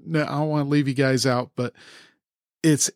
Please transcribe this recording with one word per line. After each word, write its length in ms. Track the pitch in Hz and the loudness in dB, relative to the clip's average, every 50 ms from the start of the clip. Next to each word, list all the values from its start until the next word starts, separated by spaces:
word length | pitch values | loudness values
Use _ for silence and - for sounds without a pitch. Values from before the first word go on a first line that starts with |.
| - | -12
No, 180 | 165 160 151 147 | -4 -2 -2 -2
I 20 | |
don't 240 | - - 143 156 151 | -2 -2 -4 -2 -2
wanna 200 | 151 147 143 139 | -2 -2 -2 0
leave 180 | 147 147 139 139 | 0 0 2 0
you 60 | 127 | 0
guys 320 | 135 135 131 131 123 - | 0 2 2 2 2 2
out, 260 | 135 123 123 123 - - | 0 0 0 -2 -6 -6
but 180 | - 123 117 _ _ - - - - - _ _ _ _ _ _ _ _ _ _ _ - | -6 -6 -6 _ _ -20 -20 -20 -20 -20 _ _ _ _ _ _ _ _ _ _ _ 2
it's, 260 | 160 147 - - - - | 2 2 2 0 -2 0